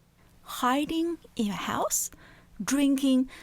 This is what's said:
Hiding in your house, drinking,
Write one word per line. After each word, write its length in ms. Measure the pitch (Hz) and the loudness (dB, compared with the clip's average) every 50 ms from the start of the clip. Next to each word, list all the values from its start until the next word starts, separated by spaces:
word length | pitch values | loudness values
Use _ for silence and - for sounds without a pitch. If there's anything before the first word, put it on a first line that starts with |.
| _ _ _ _ _ - - - - | _ _ _ _ _ -20 -20 -20 -18
Hiding 760 | - - - - 247 254 285 302 294 320 330 330 339 339 320 - - - | -14 -8 -4 0 0 2 0 0 -2 -2 -2 -2 -2 -4 -6 -10 -10 -6
in 100 | - 226 | -4 -2
your 100 | 202 196 | -2 -2
house, 540 | 170 - - 208 240 359 494 - - - - - - - - - - - _ - - 208 | -4 -4 -4 -2 -2 -2 0 0 -2 -2 -4 -8 -14 -20 -20 -20 -20 -20 _ -14 -10 -4
drinking, 680 | - 262 277 285 277 277 269 277 269 262 254 262 262 - - | -2 2 4 4 4 4 4 4 4 4 4 2 0 -4 -10